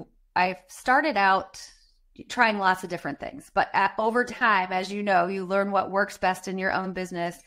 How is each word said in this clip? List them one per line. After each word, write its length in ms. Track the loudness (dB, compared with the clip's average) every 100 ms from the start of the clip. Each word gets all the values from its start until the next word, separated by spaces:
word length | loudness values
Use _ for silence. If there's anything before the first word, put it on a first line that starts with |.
| -18 _ _ 0
I've 220 | 0 -2 -14
started 480 | -8 2 2 2 2
out 440 | 4 4 0 -16 -20 -20 _ _ _ -20 -8
trying 300 | 2 2 4
lots 260 | 2 0
of 60 | -2
different 300 | -8 -8 -8
things, 300 | -12 -14 -4
but 160 | -2 0
at, 200 | 2 0 0
over 260 | 0 0
time, 480 | -2 0 2 2 0
as 200 | -4 -4
you 100 | -4
know, 240 | 2 2 2
you 180 | -2
learn 260 | -2 0 2
what 200 | 0 0
works 260 | 0 -2 0
best 300 | -2 -2 -6
in 100 | -4
your 140 | -2
own 200 | -2 -4
business. 460 | -6 -8 -6 -6 -8